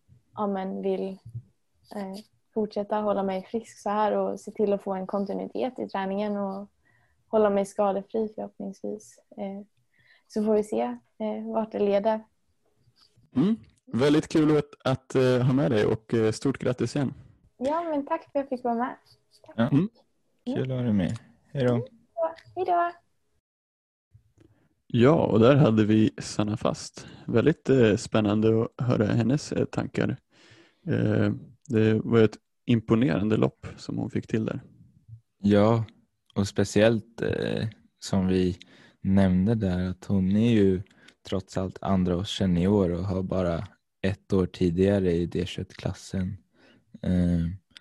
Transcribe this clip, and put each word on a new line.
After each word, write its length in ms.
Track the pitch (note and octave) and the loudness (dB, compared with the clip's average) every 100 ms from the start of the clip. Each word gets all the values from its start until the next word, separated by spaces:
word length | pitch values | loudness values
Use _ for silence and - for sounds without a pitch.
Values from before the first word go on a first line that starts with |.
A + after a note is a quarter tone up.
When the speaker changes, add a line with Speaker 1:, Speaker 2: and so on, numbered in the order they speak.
| _ _ _ | _ _ _
Speaker 1:
ja, 120 | - G#3 | -6 -4
men 360 | F#3+ F#3+ G3 | -4 -6 -6
vill, 360 | F#3+ F#3+ F#3+ F#3+ - - - _ _ _ _ | -4 -4 -6 -10 -14 -16 -16 _ _ _ _
eh, 200 | G#3 F#3+ G3 - _ _ A3 | -12 -12 -12 -18 _ _ -6
fortsätta 380 | G#3 G#3 G3+ G#3+ | -4 -6 -4 -2
hålla 260 | G#3 G3 | 0 -2
mig 240 | G3 F#3+ F#3 | -2 -4 -6
frisk 280 | A#3 A3+ - | -8 -10 -10
så 120 | G#3 | -4
här 260 | G#3+ G#3+ G3+ | 0 0 0
och 240 | G3 G3 | -2 -6
se 100 | - | -10
till 220 | G#3+ G3+ | -4 -2
att 100 | G3+ | 0
få 120 | G3+ | -4
en 120 | F#3+ F#3 | -6 -4
kontinuitet 720 | G3+ G3 F#3+ F#3+ G3+ B3 B3 | -4 -4 -6 -6 -4 -6 -6
i 100 | G#3 | -8
träningen 480 | G3 F#3+ G3 G#3 G3+ | -6 -4 -4 -4 -4
och 340 | G3 G3 G3+ _ _ _ _ _ _ | -6 -8 -14 _ _ _ _ _ _
hålla 220 | A3 G#3 | 2 2
mig 160 | G3 G3 | 2 -2
skadefri 680 | - G3+ G3 G3 A3+ G#3+ | -2 -2 -2 -6 -6 -6
förhoppningsvis. 840 | G#3+ G3+ - G3 G3 G#3 G#3+ - - _ - | -8 -12 -12 -14 -10 -10 -10 -14 -20 _ -12
Eh, 300 | G3 G3 G#3 _ _ _ _ _ _ | -12 -12 -16 _ _ _ _ _ _
så 160 | A3 | -4
får 100 | G#3+ | 0
vi 100 | G#3+ | 0
se, 180 | G#3 A3 A#3+ A#3+ _ - | 0 -4 -4 -8 _ -10
eh, 340 | G#3+ G#3+ A3 | -8 -6 -6
vart 180 | A3 A3 | -4 -4
det 60 | G3+ | -2
leder. 460 | G3+ G3 A3 A3 - _ _ _ _ _ _ _ _ _ _ - | 0 2 0 -2 -6 _ _ _ _ _ _ _ _ _ _ 0
Speaker 2:
Mm. 200 | F#3+ A3+ - _ - | 0 0 -6 _ -8
Väldigt 360 | A#2 C#3+ D#3 - | 0 4 2 2
kul 280 | E3 D3+ D3 | 2 4 2
att, 180 | C#3+ - | 0 -6
att, 300 | B2+ C3 - | -4 -4 -2
eh, 320 | C3+ B2+ B2+ C3 | 2 2 4 2
ha 60 | |
med 180 | C3 D#3 | 2 2
dig 140 | G#2+ | 2
och, 300 | G#2+ A#2 - | 2 0 -2
eh, 180 | A#2 A2 | 0 0
stort 260 | A2 C#3 - | 0 -4 -2
grattis 380 | B2 A#2+ A#2+ D3 | -4 -2 -2 -2
igen. 180 | B2+ - - _ _ _ | -4 -6 -18 _ _ _
Speaker 1:
Ja, 240 | B3+ D#4+ E4+ | -4 -2 -2
men 160 | D4 C#4+ | -4 -4
tack 160 | E4 | -6
för 160 | - C#4 | -4 -6
att 60 | |
jag 40 | C#4 | -4
fick 160 | B3 | -4
vara 100 | A#3+ | -4
med. 220 | A#3 C4 - _ _ _ _ - | -2 -4 -8 _ _ _ _ -12
Tack. 80 | - | -2
Speaker 3:
Ja. 120 | A#2 | 0
Speaker 2:
Mm. 200 | C#3+ G3 - _ _ _ _ | 2 0 -6 _ _ _ _
Speaker 3:
Kul 260 | - C4+ C3 | -8 -6 -4
att 60 | B2+ | -2
ha 60 | |
dig 80 | B2 | 0
med. 260 | G2 F2 A2+ - _ _ | 0 0 -4 -12 _ _
Hej 180 | C#3+ | -2
då. 220 | B2 B2 - - _ - E4 - - F4+ | 0 0 -4 -14 _ -6 -6 -6 -14 -6
Speaker 1:
Hej 80 | F#4+ | -2
då. 260 | F4 F4 E4+ _ _ _ _ _ _ _ _ _ _ _ _ _ _ _ _ _ _ _ | 0 -2 -6 _ _ _ _ _ _ _ _ _ _ _ _ _ _ _ _ _ _ _
Speaker 2:
Ja, 400 | A#2 B2+ E3 - | 4 6 6 4
och 140 | A2 | 6
där 160 | A#2 C#3+ | 6 8
hade 280 | A2 A2 | 6 4
vi 260 | G#2 A2 A2 - | 4 4 4 0
Sanna 380 | - - G#2 G#2+ | -8 -4 -4 -2
Fast. 500 | - - - - - - - | -2 -4 -10 -18 -20 -16 -2
Väldigt, 440 | A#2 C3+ E3+ - | 2 2 0 2
eh, 260 | C3+ A2 G2 | 4 4 2
spännande 640 | - A2+ G#2 G#2+ A2 A2+ | 0 0 2 2 2 2
att 240 | A#2 - A#2+ | 0 -4 -2
höra 200 | - G#2 | 0 2
hennes, 460 | A#2 A2+ D3 - | 2 0 -2 -2
eh, 120 | - | -4
tankar. 520 | A2+ - A2+ - - B2+ _ _ _ - _ _ F3 | -4 -4 -6 -4 -4 -4 _ _ _ -20 _ _ -4
Eh, 460 | A2 A2+ G#2+ G#2 A#2+ - _ - | -2 0 0 0 -4 -10 _ -4
det 260 | A2 A2 A2 | 0 2 0
var 160 | - A#2 | 2 2
ett 180 | A2 - _ _ | 2 0 _ _
imponerande 720 | - A#2 - B2+ C#3+ - G#2+ G#2+ | 0 0 2 2 2 0 0 0
lopp 300 | C3 - - - | 0 -2 -16 -16
som 220 | - A2+ | -10 -8
hon 120 | A2+ | -6
fick 160 | A2 - | -6 -4
till 180 | A2+ | -4
där. 160 | A2 B2 - - - _ - - _ _ | -4 -8 -12 -20 -20 _ -20 -20 _ _
Speaker 3:
Ja, 460 | G2+ G2+ G#2+ A#2 A2 _ _ _ _ | 2 6 6 4 0 _ _ _ _
och 140 | - G2 | -4 -2
speciellt, 760 | - G2+ G2+ A2 A2+ - - | -2 0 4 6 4 -2 -6
eh, 440 | G1+ G1+ A1+ G#1+ G#2+ - _ _ | -4 -2 -2 -4 -6 -8 _ _
som 280 | - G2 F#2 | -4 -2 0
vi 320 | F#2 F#2 F2+ - - - _ | 2 0 -2 -12 -20 -20 _
nämnde 540 | F#2+ G2 F#2+ F#2 G2+ | 0 4 4 4 2
där, 360 | A2+ F#2+ F2+ F#2 | 0 0 -2 -4
att 140 | F2+ | -6
hon 320 | - G2+ F#2 G#2 | -4 -2 2 2
är 140 | A#2 | 2
ju 320 | A2 G2 F#2 - _ - _ - | 4 4 2 -4 _ -20 _ -8
trots 300 | F#2+ - F#2 | -8 -6 -6
allt 200 | F#2+ - | -6 -6
andra 360 | - F#2+ F2+ F2 | -2 0 0 -2
års 220 | G2+ - | -4 -2
senior 540 | F#2+ F2 F#2 G#2 F2+ | 0 2 2 2 2
och 120 | F2 | -2
har 180 | G2 F#2 | -4 -6
bara 440 | F#2 F#2 F2 E2+ - _ _ _ | -4 -2 -2 -4 -8 _ _ _
ett 300 | G2 G2+ - | -4 -4 -2
år 140 | G2 F2+ | 0 0
tidigare 640 | - F2+ E2+ F#2+ G2+ F#2 | 0 0 2 2 4 2
i 140 | E2+ E2+ | 0 -2
D 200 | E2+ F2 | -4 -6
tjugoett-klassen. 920 | - G2 - - F2+ - F#2+ F#2 G2 _ _ _ _ _ - | -8 -12 -8 -8 -8 -8 -6 -6 -8 _ _ _ _ _ -10
Eh, 460 | F2+ F2+ F2 E2+ E2+ F#2+ _ - | -2 0 2 0 -2 -6 _ -20